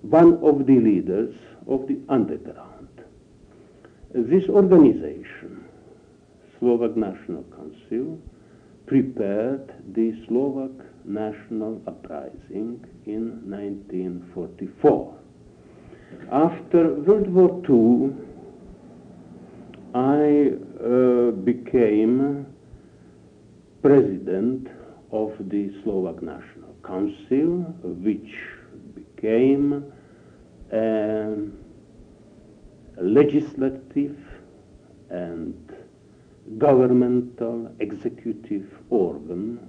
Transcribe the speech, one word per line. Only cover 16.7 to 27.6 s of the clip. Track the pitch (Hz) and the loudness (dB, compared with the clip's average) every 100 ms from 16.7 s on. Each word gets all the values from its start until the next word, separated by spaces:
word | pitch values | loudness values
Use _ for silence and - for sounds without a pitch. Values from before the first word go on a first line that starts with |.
| 170 165 | 2 2
World | 143 151 214 190 | 0 2 2 2
War | 180 180 - | 4 4 2
Two, | - 123 113 120 135 139 - - - - - - - - - - - - - - - - - | 2 4 6 4 2 -4 -16 -20 -20 -20 -20 -20 -20 -20 -20 -20 -20 -20 -20 -20 -20 -20 -10
I, | 123 131 147 151 147 143 - - - | -4 0 2 4 4 2 0 -12 -10
uh, | 117 123 127 123 120 | 0 4 4 4 2
became | 104 95 123 - 131 110 107 110 127 139 143 139 - - - - - - - - - - - _ _ | 0 -2 -2 -2 2 4 4 2 2 0 -4 -10 -20 -20 -20 -20 -20 -20 -20 -20 -20 -20 -20 _ _
president | 139 139 104 95 90 95 113 131 - - - - - | 4 4 4 -2 -6 -2 -2 -4 -10 -18 -20 -20 -8
of | 110 107 - | -6 -6 -8
the | 95 101 101 98 | -8 -6 -6 -8
Slovak | 110 98 90 82 | -6 -4 -6 -8
National | 82 71 - - - - | -14 -14 -20 -20 -20 -20
Council, | - 92 104 101 - 131 160 175 | -12 -6 -6 -8 -4 0 0 -2